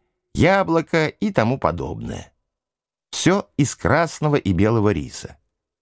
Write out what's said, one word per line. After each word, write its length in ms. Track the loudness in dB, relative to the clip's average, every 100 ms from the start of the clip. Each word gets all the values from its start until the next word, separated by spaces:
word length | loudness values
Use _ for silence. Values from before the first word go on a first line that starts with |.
| _ _ _
яблоко 720 | 0 2 2 2 0 0 0 0
и 260 | -2 -2
тому 260 | 0 0 0
подобное. 760 | -2 -4 -6 -8 -10 -12 -14 _ _ _ _ _ _ _ _
Все 380 | -2 0 0 -2 -2
из 180 | -2
красного 640 | 0 0 2 0 -2 0 0
и 160 | 0
белого 380 | 2 2 4 2
риса. 480 | 0 -4 -12 -16 -20 _ _ _ _